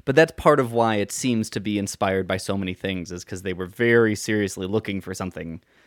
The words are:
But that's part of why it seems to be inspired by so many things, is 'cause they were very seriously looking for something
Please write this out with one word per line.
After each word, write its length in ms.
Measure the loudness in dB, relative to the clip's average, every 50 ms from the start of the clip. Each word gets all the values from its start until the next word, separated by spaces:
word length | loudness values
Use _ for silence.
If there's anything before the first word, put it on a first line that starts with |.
| -6
But 100 | 2 4
that's 160 | 6 4 4 2
part 240 | 2 4 4 4 4
of 100 | 4 2
why 240 | 2 2 2 2 2
it 160 | 0 0 -2
seems 380 | -4 -4 -2 0 0 0 -2 -2
to 100 | -6 -6
be 180 | -4 -2 -2
inspired 480 | -2 -2 -4 -4 -2 -2 0 0 0 0
by 120 | -2 -4
so 200 | -4 -2 -4 -4
many 160 | -4 -4 -6 -6
things, 380 | -6 -6 -6 -4 -6 -6 -8
is 140 | -12 -12 -12
'cause 160 | -10 -10 -8
they 100 | -6 -6
were 140 | -6 -6 -8
very 500 | -8 -2 0 4 6 6 6 6 6 2
seriously 500 | 0 -2 -2 0 0 0 -2 -4 -6 -4
looking 360 | -2 -2 -2 -2 -4 -6 -6
for 120 | -8 -8 -8
something 460 | -8 -8 -8 -8 -10 -10 -12 -12 -14 -16 _ _ _ _